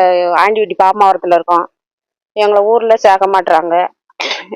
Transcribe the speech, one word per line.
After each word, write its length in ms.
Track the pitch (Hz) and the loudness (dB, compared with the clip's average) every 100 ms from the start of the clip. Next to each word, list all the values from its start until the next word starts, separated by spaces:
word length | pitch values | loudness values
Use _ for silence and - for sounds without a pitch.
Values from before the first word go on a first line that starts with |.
| 185 180 175 | 2 0 0
ஆண்டி 240 | 165 190 220 | 0 0 0
வெட்டி 160 | 202 | -2
பாமாவரத்துல 600 | 175 190 208 196 180 175 | 0 0 2 0 0 0
இருக்கோம். 300 | 170 165 170 175 _ _ _ _ _ _ 214 | 0 0 -2 -2 _ _ _ _ _ _ -4
எங்களை 260 | 208 202 | 0 0
ஊர்ல 340 | 208 233 220 226 | 0 0 0 2
சேர்க்க 300 | 214 190 196 | 2 2 0
மாட்றாங்க. 480 | 190 175 165 170 170 180 _ _ - - - 185 | -2 0 -2 0 -4 -4 _ _ -12 -10 -10 -14